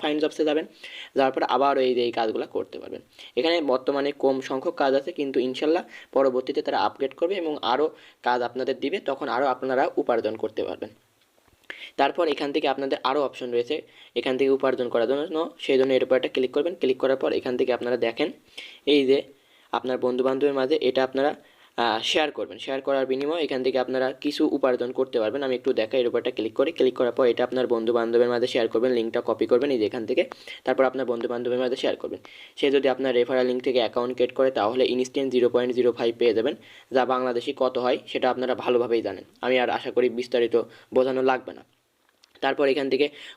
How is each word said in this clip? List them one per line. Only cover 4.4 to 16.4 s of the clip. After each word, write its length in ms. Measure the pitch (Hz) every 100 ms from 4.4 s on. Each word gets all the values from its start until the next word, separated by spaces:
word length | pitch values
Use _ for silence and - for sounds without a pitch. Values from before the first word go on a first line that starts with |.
সংখ্যক 340 | 131 131 175 -
কাজ 180 | 139
আছে, 180 | 135 151
কিন্তু 280 | 160 139 131
ইনশাল্লাহ 440 | 127 127 151 175 - - -
পরবর্তীতে 500 | 139 135 123 127 147
তারা 160 | - 123
আপগ্রেড 360 | 104 - 135
করবে 220 | - 170 196
এবং 220 | 160 147
আরও 300 | 113 127 156 - - _
কাজ 180 | 120 123
আপনাদের 380 | 120 127 131 135
দিবে, 200 | 139 196
তখন 300 | 143 135 139
আরও 160 | 120 139
আপনারা 440 | 127 131 127 165 -
উপার্জন 380 | 143 117 107 110
করতে 280 | 107 -
পারবেন। 260 | - - 107 - _ _ _ _ _ _ - - - -
তারপর 320 | 139 175 160
এখান 260 | 139 147
থেকে 140 | 151 147
আপনাদের 300 | 135 135 -
আরও 180 | 127 143
অপশন 280 | 131 - 123
রয়েছে 300 | 120 120 151 - - - 120
এখান 220 | 135 131
থেকে 120 | 135
উপার্জন 400 | 135 131 127 120
করার 180 | 117 117
জন্য, 440 | 143 170 160 170 -
সেই 180 | - 131
জন্য 160 | 131
এর 100 | 127
উপর 120 | 127 127
একটা 140 | -
ক্লিক 220 | 135